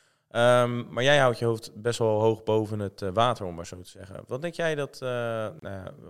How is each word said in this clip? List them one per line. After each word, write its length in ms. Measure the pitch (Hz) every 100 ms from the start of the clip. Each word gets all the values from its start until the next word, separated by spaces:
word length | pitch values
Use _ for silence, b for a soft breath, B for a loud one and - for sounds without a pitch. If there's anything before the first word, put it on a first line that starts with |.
| B B _
Ehm, 680 | 113 120 123 120 120 113
maar 100 | 101
jij 140 | 131 147
houdt 200 | 127 113
je 60 | 117
hoofd 360 | 113 - 104
best 180 | 117 -
wel 200 | 110 107
hoog 220 | 113 107
boven 360 | - 110 104 107
het, 220 | 98 -
eh, 80 | 98
water, 320 | 98 120 110 92
om 100 | 85
maar 120 | 87
zo 140 | 92
te 80 | -
zeggen. 340 | 95 95 98 -
Wat 140 | 127
denk 120 | 170
jij 220 | 160 165 151
dat, 180 | 139 -
eh, 80 | 127 123 117 113 107 -
nou 0 |
ja, 320 | 98 98 92 -